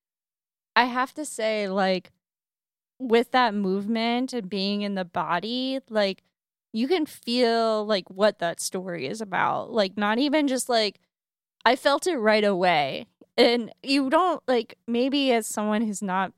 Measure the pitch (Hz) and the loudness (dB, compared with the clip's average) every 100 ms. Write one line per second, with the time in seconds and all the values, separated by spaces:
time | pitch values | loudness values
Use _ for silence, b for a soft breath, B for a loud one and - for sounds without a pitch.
0 | _ _ _ _ _ _ _ 220 247 247 | _ _ _ _ _ _ _ 2 2 0
1 | 262 - 294 - 220 214 202 190 190 185 | -4 -6 -10 -4 -2 -2 -2 0 2 0
2 | - _ _ _ _ _ _ _ _ - | -4 _ _ _ _ _ _ _ _ -10
3 | 262 226 247 254 240 208 196 196 202 226 | 2 2 4 2 2 0 -2 -2 -2 -2
4 | 226 240 254 247 185 202 196 202 202 196 | -2 -2 -4 -6 -6 -4 -2 -2 -4 -4
5 | 180 185 156 175 214 247 262 269 - 220 | -4 -4 -2 -2 -2 -4 -4 -6 -4 0
6 | 202 190 _ _ _ _ _ 220 269 370 | 0 -2 _ _ _ _ _ -4 0 0
7 | 302 - - 240 233 233 226 214 208 208 | -2 -6 -4 0 2 2 2 0 0 -2
8 | 170 185 214 202 170 - - 190 185 170 | -4 0 0 2 -4 -4 -6 -8 -8 -6
9 | 131 220 208 185 190 - - 233 190 196 | -6 -8 -4 0 0 0 -2 -2 -2 0
10 | 208 220 285 302 285 254 - 233 208 - | 0 0 2 2 0 -2 0 0 0 -4
11 | _ _ _ _ _ _ - 247 294 294 | _ _ _ _ _ _ 2 2 2 2
12 | 370 302 214 214 208 185 180 160 139 - | 0 0 4 4 4 2 4 2 2 -4
13 | 240 _ - - 240 240 220 - 254 277 | -10 _ -4 2 4 4 -2 -10 -2 0
14 | 269 320 370 302 - 247 233 - - 233 | 2 2 2 0 -2 -2 -2 -10 -4 -2
15 | 269 285 269 233 214 - 214 214 220 196 | 0 2 2 2 0 -4 -2 0 -2 -4
16 | 196 185 185 | -4 -2 -2